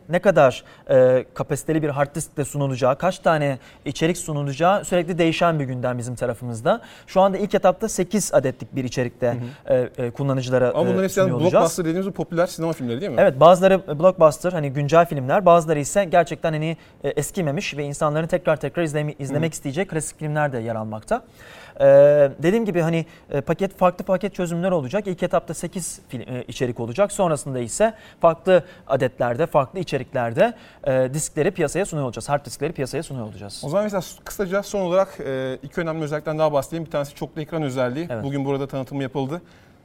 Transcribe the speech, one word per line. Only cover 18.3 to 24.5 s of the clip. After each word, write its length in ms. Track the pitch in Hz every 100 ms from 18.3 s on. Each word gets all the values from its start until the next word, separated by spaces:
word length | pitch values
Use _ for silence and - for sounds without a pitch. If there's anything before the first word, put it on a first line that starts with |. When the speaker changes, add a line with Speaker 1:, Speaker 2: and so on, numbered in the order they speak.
| 180 175 151
Speaker 1:
tekrar 260 | 139 -
izleme-, 320 | 160 151 151 -
izlemek 320 | 139 147 165
Speaker 2:
Hı 20 |
hı. 20 |
Speaker 1:
isteyecek 360 | - 143 135 190
klasik 280 | 160 - -
filmler 340 | 156 151 147
de 60 | 127
yer 160 | 113
almakta. 500 | 113 110 107 - 240 - - - - - -
Ee, 40 | 139 139 143 147 139 -
dediğim 260 | 156 226
gibi 160 | 214 175
hani, 260 | 160 165 160 - -
e, 100 | 143
paket, 360 | - 165 196 -
farklı 280 | 180 175
paket 300 | 196 185 202
çözümler 360 | - 175